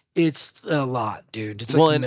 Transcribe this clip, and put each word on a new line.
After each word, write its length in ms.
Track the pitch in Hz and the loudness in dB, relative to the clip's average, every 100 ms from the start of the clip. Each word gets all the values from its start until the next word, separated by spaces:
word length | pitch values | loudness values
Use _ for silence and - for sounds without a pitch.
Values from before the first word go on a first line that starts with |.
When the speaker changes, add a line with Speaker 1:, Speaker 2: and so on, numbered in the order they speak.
| _ | _
Speaker 1:
it's 480 | - 165 - - - | 0 0 0 -8 -10
a 220 | - 151 135 | -4 -2 -2
lot, 380 | 127 110 85 - | -2 -4 -6 -12
dude. 280 | 113 107 104 | -10 -8 -8
It's, 100 | 113 | 0
like, 60 | 135 | 4
Speaker 2:
Well, 100 | 160 | 4
and 140 | 147 | 4